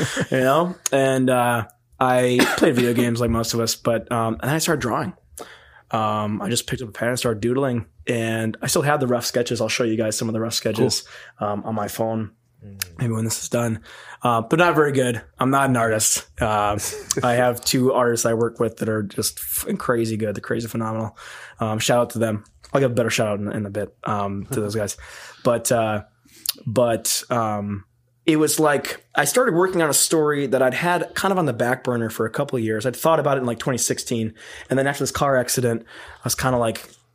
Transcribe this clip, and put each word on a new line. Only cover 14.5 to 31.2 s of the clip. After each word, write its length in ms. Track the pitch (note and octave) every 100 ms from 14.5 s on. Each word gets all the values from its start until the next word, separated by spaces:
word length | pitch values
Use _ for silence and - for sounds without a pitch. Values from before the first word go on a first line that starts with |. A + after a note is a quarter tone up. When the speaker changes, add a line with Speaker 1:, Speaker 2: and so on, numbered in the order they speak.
| D#3+
Speaker 1:
not 160 | F3
very 160 | D3+ D3
good. 300 | C3+ B2 A2+ - _
I'm 120 | B2+
not 200 | C#3 C3+
an 60 | B2
artist. 500 | A2+ G#2+ - - - -
Uh, 360 | A2+ G#2+ G#2 G#2 - - - -
I 120 | B2
have 300 | A#2+ B2 A#2+
two 280 | - C3+ B2+
artists 320 | B2 A#2+ A#2 A#2
I 80 |
work 240 | A2+ A#2 -
with 180 | A2+ -
that 100 | A2
are 160 | G#2+
just 340 | G2+ - G#2+ -
f-, 400 | - - - G#3
crazy 380 | - A#2+ A2+ A2
good. 180 | G#2+
They're 60 | G2+
crazy 240 | - A#2 A#2
phenomenal. 500 | A#2 A2+ A2 A2 - - - - -
Um, 180 | A2 A2
shout 220 | - B2
out 100 | A#2+
to 80 | A2
them. 240 | A2+ G#2+ - _ -
I'll 80 | C#3+
give 100 | C3
a 40 |
better 160 | A#2+ A2+
shout 180 | - A2
out 100 | G2+
in, 120 | G2+
in 120 | A2
a 60 | G2+
bit, 260 | G2+ G2+ -
um, 420 | - G#2 G2+ G2 -
to 140 | B2+
those 140 | G#2
guys. 220 | G#2+ G2+ - - - - -
But, 260 | - A#2 A#2
uh, 320 | A#2+ A2 G#2+ - _ _ - - - -
but, 560 | A2 A#2+ A2+ - - -
um, 540 | B2 A2 G#2 G2+ G2 - _ _ _ -
it 100 | D#3
was 220 | D3+ D3+
like, 460 | D#3 C#3 - - -
I 100 | -
started 300 | C#3+ B3 B3+
working 260 | E3 F#3 F#3
on 80 | D#3+
a 60 |
story 540 | C3+ - E3 D3+ C#3+ C#3
that 140 | B2
I'd 120 | B2+
had 400 | B2+ F3 F3 D#3
kind 160 | -